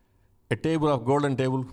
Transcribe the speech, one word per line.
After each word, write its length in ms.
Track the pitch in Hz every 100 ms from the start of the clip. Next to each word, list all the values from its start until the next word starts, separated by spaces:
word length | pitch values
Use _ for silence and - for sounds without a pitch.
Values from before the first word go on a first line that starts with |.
| _ _ _ _ -
a 60 | 104
table 320 | 160 160 151
of, 160 | 135
golden 320 | 117 143 147 131
table 280 | 131 131 131